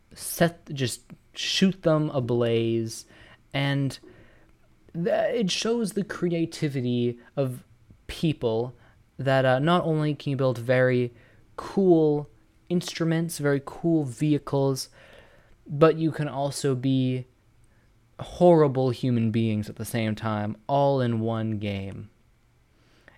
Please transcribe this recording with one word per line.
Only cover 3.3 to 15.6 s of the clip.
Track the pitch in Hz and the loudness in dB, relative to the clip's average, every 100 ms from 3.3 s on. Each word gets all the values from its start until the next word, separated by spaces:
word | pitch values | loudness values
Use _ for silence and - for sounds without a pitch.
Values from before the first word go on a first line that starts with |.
| - _ | -20 _
and | 139 139 139 139 - - - - - _ _ _ _ - | -4 0 0 -2 -6 -18 -20 -20 -20 _ _ _ _ -14
th-, | 165 190 214 - 247 | -6 -2 0 0 0
it | 185 | -2
shows | - 220 240 214 | -2 -2 -2 -2
the | - | -4
creativity | 175 - 175 170 165 - 151 135 123 123 120 120 - - | -6 -4 -2 -2 -4 -4 -4 -2 -2 0 -2 -4 -8 -4
of | 131 127 - _ _ - - | -4 -4 -16 _ _ -20 -16
people | - 165 139 120 110 127 - - _ _ - | -4 -2 0 -2 -2 -4 -10 -20 _ _ -6
that, | 135 135 131 | 0 2 4
uh, | 127 | 2
not | 151 175 | 2 2
only | 165 156 151 143 | 2 0 -2 -2
can | 147 | -4
you | 135 | 0
build | 131 117 | 0 0
very | 117 127 127 123 120 - - - - - | 0 2 4 2 0 -6 -20 -20 -20 -16
cool | - - 185 165 156 147 147 _ _ _ - | -4 2 6 6 4 2 -4 _ _ _ -4
instruments, | 175 - - 165 165 170 - | -4 -4 -4 0 0 -2 -2
very | 143 139 - | 0 0 -4
cool | - 170 165 135 | -6 0 0 0
vehicles, | 117 151 147 - 143 135 135 - - - - - - _ - | -2 0 0 0 0 0 -2 -6 -16 -20 -20 -20 -20 _ -20